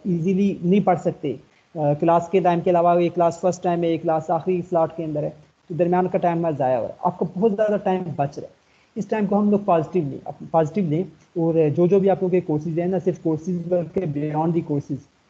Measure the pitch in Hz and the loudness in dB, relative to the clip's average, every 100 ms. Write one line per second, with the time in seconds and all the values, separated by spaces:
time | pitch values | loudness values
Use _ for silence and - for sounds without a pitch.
0 | - 170 165 190 202 160 175 202 190 175 | -2 -2 0 2 0 0 2 2 4 2
1 | 175 - 147 110 - _ _ 165 147 147 | 0 -4 -4 -8 -12 _ _ -2 0 2
2 | 165 170 170 190 175 170 185 175 175 175 | 4 2 2 2 2 2 2 4 4 4
3 | 175 175 170 170 185 175 180 170 170 160 | 2 2 0 0 -2 -2 -2 0 0 0
4 | 165 160 156 170 160 185 175 170 160 170 | 0 -2 0 -2 -2 -2 0 0 0 -2
5 | 160 147 151 - - _ - 160 175 180 | -6 -4 -6 -8 -18 _ -8 -2 0 2
6 | 185 180 175 170 165 143 131 127 104 - | 0 0 0 0 -2 0 0 0 -2 -4
7 | - - 185 180 226 202 214 208 196 185 | -4 -2 -4 0 0 2 0 0 -2 -2
8 | 180 131 143 - - _ _ _ _ - | -4 -4 -4 -6 -14 _ _ _ _ -10
9 | - 220 196 202 208 202 202 170 151 185 | -4 -2 0 2 2 2 2 0 0 -2
10 | 143 131 - - - 165 156 208 175 151 | -2 -6 -12 -14 -2 0 0 0 -2 -2
11 | - - _ 175 165 160 156 143 175 196 | -4 -10 _ -4 0 2 2 4 4 4
12 | 190 185 185 180 170 151 160 160 175 185 | 4 2 2 0 0 -2 -2 -4 -2 -2
13 | 185 165 165 156 170 175 165 180 165 196 | -2 -2 -2 -2 -2 -6 -2 -2 -2 -4
14 | 175 143 151 151 165 170 156 143 - 135 | -4 -4 -4 -2 0 0 -2 -4 -4 -8
15 | - _ _ | -10 _ _